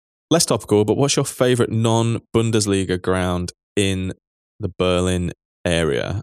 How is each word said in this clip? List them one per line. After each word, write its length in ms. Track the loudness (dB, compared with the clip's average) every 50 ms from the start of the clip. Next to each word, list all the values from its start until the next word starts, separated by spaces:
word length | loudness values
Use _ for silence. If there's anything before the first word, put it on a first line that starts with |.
| _ _ _ _ _ _
"Less 160 | 2 2 2
topical, 380 | 2 0 -2 0 2 2 2 4
but 100 | 2 2 0
what's 180 | 0 0 0
your 80 | -2 -2
favourite 460 | -4 -2 0 2 2 4 2 0 0
non-Bundesliga 1300 | 0 0 2 2 2 2 2 0 -2 -4 -8 _ 0 0 2 2 2 0 2 2 0 0 0 -2 -4 -4
ground 500 | -2 -2 -2 0 0 -2 -2 -4 -4 -8 -10 _ _ _ _
in 360 | -2 0 0 -2 -2 -4 -6 -8 -10 _ _ _ _ _ _ _ _
the 100 | -10 -10 -4 _
Berlin 540 | 0 0 2 2 0 0 0 -2 -2 -4 -8 -10 _ _ _ _ _
area?" 560 | -2 -2 0 0 0 -2 -2 -4 -4 -6 -6